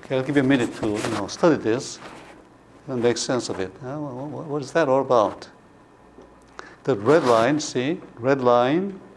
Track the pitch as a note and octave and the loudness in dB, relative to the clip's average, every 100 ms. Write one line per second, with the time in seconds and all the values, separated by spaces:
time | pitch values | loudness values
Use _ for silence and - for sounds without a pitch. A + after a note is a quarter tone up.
0 | - C3 C3 C#3+ C3 C#3 A#2 - A2+ G#2 | -4 -4 0 2 4 2 0 -4 -4 -2
1 | A#2 A2 F#2+ - F3+ C3 A2 A#2 C3 - | -4 -6 -6 0 2 2 0 -2 -4 -14
2 | - - - - - _ _ - - B2+ | -18 -20 -20 -20 -20 _ _ -20 -10 0
3 | A#2+ A#2 - B2+ - F#2 F#2 - B2+ D3 | 0 0 -2 -4 -4 -6 -8 -8 -12 -10
4 | D3 B2+ C#3+ B2 D#3 C#3+ B2+ E3 D3+ C3 | -10 -10 -12 -12 -8 -8 -2 0 2 2
5 | C3 B2 G2+ - - - _ _ _ _ | 4 4 2 -2 -18 -20 _ _ _ _
6 | - - - - - - - - - A#2+ | -20 -20 -20 -20 -20 -20 -20 -12 -4 -2
7 | G#2+ D#3 C3+ A2+ A#2 D3 - C3 B2+ F3+ | 4 4 6 4 4 0 -2 -4 -4 -6
8 | - - A#2 C#3 B2 A#2+ B2 D#3 G3 F#3+ | -10 -6 0 2 4 4 4 0 -2 -10
9 | - | -18